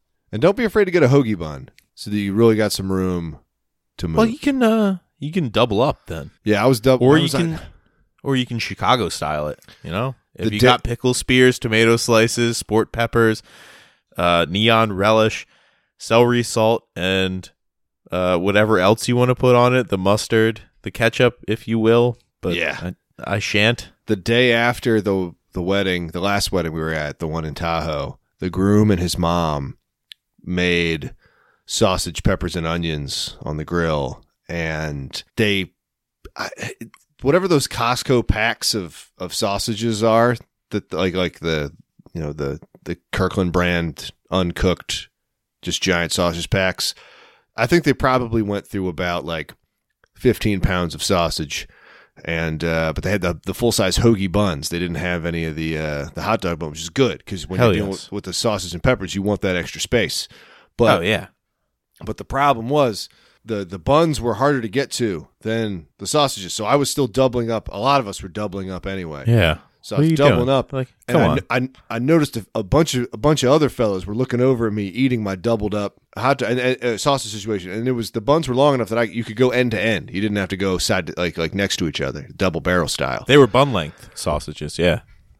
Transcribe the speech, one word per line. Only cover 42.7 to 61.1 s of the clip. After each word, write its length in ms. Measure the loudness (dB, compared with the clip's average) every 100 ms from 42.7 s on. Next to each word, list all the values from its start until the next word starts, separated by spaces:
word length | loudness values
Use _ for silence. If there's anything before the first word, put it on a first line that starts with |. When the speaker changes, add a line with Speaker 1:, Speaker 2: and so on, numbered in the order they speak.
| _
Speaker 1:
the 140 | -12 -12 -6
Kirkland 400 | -2 -2 0 0
brand 600 | 2 0 0 -2 -6 -14 -16 -4
uncooked, 800 | -2 -2 0 0 0 -4 -10 -10 _ _ _ _ _
just 200 | -8 -4
giant 300 | 0 0 0
sausage 380 | 0 -2 -2 -2
packs. 440 | 0 0 -2 -6 -8 -16 -20 -20 _ _ -4
I 120 | 2
think 160 | 2
they 100 | 2
probably 480 | 2 2 0 0 -2
went 260 | -2 -4 -4
through 200 | -4 -4
about, 380 | -2 -2 -2 -4
like, 280 | -6 -8 -16 _ _ _ _ _ -2
fifteen 460 | 0 2 0 0
pounds 340 | 0 0 -2 -4
of 80 |
sausage, 640 | -2 0 0 -2 -8 -8 -12 _ -20 -20 _ _ -6
and, 380 | -4 -2 -2
uh, 300 | -2 0 -2
but 100 | -2
they 80 | -2
had 100 | -2
the, 180 | -2 -4 -8
the 80 |
full 180 | -2 0
size 260 | 0 0 2
hoagie 340 | 4 2 0
buns. 380 | 0 0 -2 -6
They 100 | -4
didn't 160 | -4 -4
have 300 | -4 -4 -4
any 180 | -4 -4
of 100 | -4
the, 220 | -4 -4
uh, 280 | -4 -6 -8
the 100 | -8
hot 180 | -4 -2
dog 180 | -2 -4
bun, 120 | -6
which 100 | -10
is 80 | -8
good 360 | 0 0 -2 -10
'cause 220 | -12 -6
when 120 | 0
Speaker 2:
Hell 80 | 2
Speaker 1:
you're 60 | 2
dealing 160 | -2
Speaker 2:
yes. 140 | -6 -10
Speaker 1:
with, 60 |
with 120 | -10 -8
the 80 |
sausage 400 | -4 -2 -2 -4
and 80 | -2
peppers, 320 | 0 0 -2 -4
you 60 |
want 200 | -2 -2
that 140 | -2 -2
extra 260 | -4 -8
space. 460 | -2 0 0 -4 -10 -16 -20 -20 _ 0
But 220 | 2 2
Speaker 2:
Oh, 20 |
yeah. 260 | 0